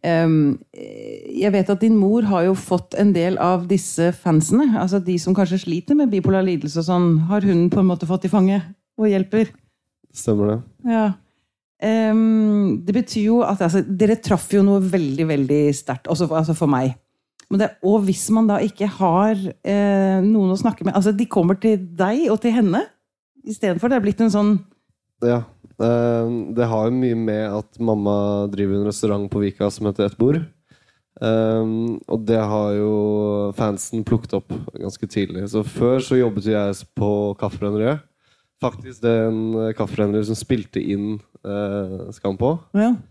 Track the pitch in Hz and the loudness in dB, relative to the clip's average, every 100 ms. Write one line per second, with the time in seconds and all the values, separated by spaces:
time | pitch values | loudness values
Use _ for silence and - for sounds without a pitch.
0 | 165 165 165 160 143 - - - 52 53 | 0 2 4 4 2 0 -8 -18 -18 -16
1 | 55 55 - - 202 196 190 196 226 220 | -14 -14 -10 -2 2 2 0 2 4 4
2 | 196 226 214 190 175 190 - 180 - - | 4 2 2 2 2 0 0 -2 -2 0
3 | 202 175 170 185 175 180 175 190 - - | 2 4 0 0 0 0 0 -2 0 0
4 | 175 - 175 156 160 240 294 220 180 196 | 0 0 2 2 4 2 2 2 0 -2
5 | 175 175 175 185 185 185 180 170 - 294 | 0 -2 0 0 2 0 -2 -6 0 2
6 | 269 196 170 190 185 170 151 160 160 180 | 2 0 2 2 2 -2 -4 -4 0 2
7 | 175 160 165 208 196 170 175 202 185 175 | 4 2 2 0 2 2 2 4 2 0
8 | 165 185 190 202 185 196 165 - _ - | -2 -2 0 2 2 0 -4 -18 _ -2
9 | 214 196 190 214 220 - _ _ _ _ | 0 0 0 0 -2 -4 _ _ _ _
10 | _ - - 104 104 110 - _ 247 226 | _ -8 -2 0 2 -2 -6 _ -2 0
11 | 214 185 _ _ _ _ _ _ 214 220 | 0 -4 _ _ _ _ _ _ -2 0
12 | 220 220 220 220 214 208 196 - 175 214 | 2 2 4 4 4 2 2 0 -2 -2
13 | 247 220 208 240 - 196 175 190 151 185 | -2 -2 2 2 2 0 0 0 -2 0
14 | 208 220 - 190 - 202 196 202 190 185 | 2 2 0 -2 2 2 4 4 2 0
15 | 147 139 160 147 131 147 147 139 - 127 | -2 -2 0 0 2 2 2 0 -6 -8
16 | - 151 165 156 160 156 156 131 131 127 | -4 -2 0 0 0 0 2 2 0 -4
17 | _ _ _ - _ 196 208 - 185 214 | _ _ _ -20 _ 0 0 0 2 2
18 | 196 185 - 220 220 202 214 - 202 - | 2 -2 0 2 2 2 -2 -2 -6 0
19 | 190 170 214 208 190 - - 202 202 196 | 2 4 2 0 -4 -8 -2 0 2 2
20 | 190 190 196 220 190 190 233 202 180 202 | 2 2 4 4 2 0 -2 -2 -2 2
21 | 196 202 233 208 170 190 220 208 180 170 | 2 0 0 2 2 2 2 0 -2 -4
22 | 190 247 311 220 240 226 208 202 - _ | -2 0 0 0 0 2 2 0 -4 _
23 | _ _ _ _ - 214 208 170 240 254 | _ _ _ _ -14 -4 -2 -2 0 0
24 | 202 196 226 202 208 196 - _ _ _ | 0 0 2 2 2 2 -2 _ _ _
25 | _ _ 120 120 113 _ - - 113 120 | _ _ 0 0 -4 _ -20 -2 0 2
26 | 120 117 117 117 90 117 120 110 110 127 | 0 0 -2 -4 -4 -2 0 0 0 0
27 | 127 113 110 107 107 104 107 - 117 107 | 0 -2 -2 -2 -4 -6 -8 -6 -2 0
28 | 101 101 101 101 101 98 98 101 104 101 | 0 0 0 -2 -4 -2 -2 0 -2 -2
29 | 110 101 101 104 101 - 101 - 107 95 | -2 -2 -4 -2 -2 -2 -4 -2 -4 -2
30 | 101 - 120 156 160 _ _ _ _ _ | -4 0 0 0 -4 _ _ _ _ _
31 | _ - 110 113 110 110 110 113 117 110 | _ -6 -2 0 2 0 -2 -2 -4 -6
32 | - 117 107 113 107 107 104 104 104 107 | -6 -4 0 0 2 0 0 0 0 0
33 | 104 104 104 101 101 98 110 98 - 113 | 0 0 -2 -2 -4 -2 -4 -4 -6 -8
34 | 107 113 - 98 - - - - 95 - | -2 -2 -2 -6 -6 -12 -12 -10 -12 -10
35 | 98 - 98 87 101 110 104 - 120 131 | -8 -4 -6 -6 -6 -4 -4 -2 0 0
36 | 127 127 120 101 101 107 101 98 - - | 0 0 2 -2 -2 -2 -2 -6 -12 -4
37 | 104 104 104 101 101 - 101 104 113 151 | -2 -2 -2 -4 -8 -6 -4 -2 -2 -4
38 | _ _ _ _ _ _ 127 98 131 120 | _ _ _ _ _ _ -6 -6 -20 -4
39 | 117 113 113 110 110 110 110 110 104 - | 0 2 0 -2 -4 -4 -4 -4 -6 -2
40 | 104 107 107 110 - 120 98 95 - 101 | 0 0 -2 -6 -4 -4 -4 -6 -4 -4
41 | 104 107 _ - 101 101 101 101 95 95 | -4 -8 _ -16 -10 -6 -6 -6 -8 -10
42 | 92 - 101 98 123 165 - 196 220 214 | -12 -8 -6 -2 -2 -2 -4 0 0 -2
43 | - | -6